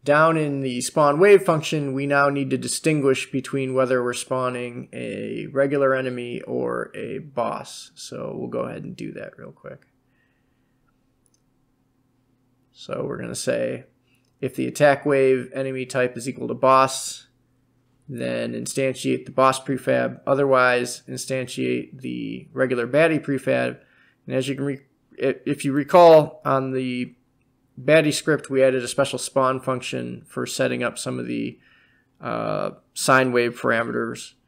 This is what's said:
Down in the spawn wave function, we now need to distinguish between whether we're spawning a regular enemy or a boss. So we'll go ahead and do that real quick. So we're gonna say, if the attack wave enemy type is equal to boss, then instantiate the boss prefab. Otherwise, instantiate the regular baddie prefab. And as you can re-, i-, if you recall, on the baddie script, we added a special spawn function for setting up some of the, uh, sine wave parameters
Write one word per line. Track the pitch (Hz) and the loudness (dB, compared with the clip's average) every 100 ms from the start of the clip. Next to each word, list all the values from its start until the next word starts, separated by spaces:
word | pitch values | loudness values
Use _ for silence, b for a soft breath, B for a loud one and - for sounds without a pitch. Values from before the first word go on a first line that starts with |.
Down | 143 147 160 160 | 4 4 6 4
in | 151 139 | -2 -2
the | 135 123 | -4 -4
spawn | - - 143 147 | -4 2 4 6
wave | 196 196 | 8 8
function, | 196 160 156 156 143 | 6 0 0 -2 -2
we | 135 143 | -4 0
now | 143 143 | 2 2
need | 139 135 | 0 -2
to | 131 | -2
distinguish | 123 - 160 156 135 131 - | -2 -2 0 2 2 2 -2
between | 135 131 139 131 | -6 -4 -4 -2
whether | 127 131 127 | 0 2 2
we're | 123 | 0
spawning | 123 - 131 127 123 123 120 127 | -4 -4 -4 -2 -4 -8 -10 -12
a | 120 120 104 110 113 104 | -10 -10 -8 -8 -8 -6
regular | 131 139 143 135 | 0 2 2 2
enemy | 131 131 123 120 120 | 2 -2 -6 -8 -10
or | - 123 123 120 - | -6 -4 -4 -4 -8
a | - 107 - | -10 -10 -10
boss. | 147 135 113 - - - - | -10 -6 -4 -6 -10 -18 -20
So | - - - - | -20 -16 -12 -10
we'll | - 120 | -8 -8
go | 120 | -6
ahead | 123 - | -6 -8
and | - - | -14 -12
do | 107 | -14
that | - - - | -12 -16 -16
real | - | -20
quick. | - - - _ _ _ _ _ _ _ _ _ _ _ _ _ _ _ _ _ _ _ _ _ _ _ _ _ _ _ _ _ | -18 -18 -18 _ _ _ _ _ _ _ _ _ _ _ _ _ _ _ _ _ _ _ _ _ _ _ _ _ _ _ _ _
So | _ - - | _ -10 -6
we're | 131 123 | -6 -6
gonna | 120 123 | -8 -6
say, | - 120 120 123 - _ _ _ _ _ | -2 -2 -2 -6 -12 _ _ _ _ _
if | 131 - | -8 -4
the | 127 | -4
attack | - 147 139 147 | 4 4 4 2
wave | 139 135 131 123 | 4 4 4 0
enemy | 135 135 131 127 | -6 -6 -6 -4
type | 135 123 123 | -2 -2 -2
is | 117 | -10
equal | 123 123 | -8 -8
to | |
boss, | 123 131 131 131 - - - _ _ _ _ _ _ _ _ - | 0 4 6 4 0 -10 -12 _ _ _ _ _ _ _ _ -16
then | 123 123 120 117 | -8 -6 -4 -4
instantiate | 117 123 - 135 131 135 127 | -6 -6 -2 -2 -2 -2 -2
the | 131 | -2
boss | 131 131 127 | 4 4 4
prefab. | - 131 - 127 123 123 - | -4 -4 0 0 0 -4 -2
Otherwise, | 139 143 131 127 123 123 - - | 2 4 4 4 2 -2 -8 -12
instantiate | 127 - 131 123 - 127 123 - 127 | -12 -6 -6 -6 -4 -2 -2 -6 -12
the | 127 120 113 120 - | -10 -8 -8 -10 -12
regular | 131 131 123 120 | -2 0 0 0
baddie | 139 165 156 | 2 2 2
prefab. | - 135 - 127 123 127 b b b b - | -2 -4 0 0 -2 -6 b b b b -6
And | |
as | 131 131 | -4 -2
you | 135 | -4
can | |
re-, | 143 131 _ _ _ - | -4 -6 _ _ _ -4
i-, | 135 - - | -4 -2 -4
if | 143 | -4
you | 143 | -2
recall, | 139 139 180 170 160 151 - | -2 4 8 10 10 6 -6
on | 139 135 135 | -2 -2 -2
the | 131 127 123 123 _ _ _ _ _ _ - | -4 -4 -6 -6 _ _ _ _ _ _ -8
baddie | 127 156 151 | 4 4 4
script, | 139 - 147 - | 0 0 0 0
we | 131 | 4
added | 135 127 | 4 2
a | 117 | -2
special | - 135 123 | -2 -2 -2
spawn | - - 131 131 | -2 0 0 0
function | 131 127 123 127 120 117 - | -4 -6 -6 -8 -8 -12 -10
for | - | -8
setting | 123 - 127 123 | -6 -2 -2 0
up | 120 - | -4 -6
some | 131 127 | -8 -8
of | 120 | -6
the, | 117 120 - b b b b b _ | -6 -6 -10 b b b b b _
uh, | 131 113 110 104 98 - _ | -8 -6 -4 -4 -6 -10 _
sine | - - 131 131 | -6 4 4 4
wave | 120 120 120 | 2 0 -2
parameters | 120 117 117 120 117 - - _ | -2 -2 -2 -4 -6 -8 -16 _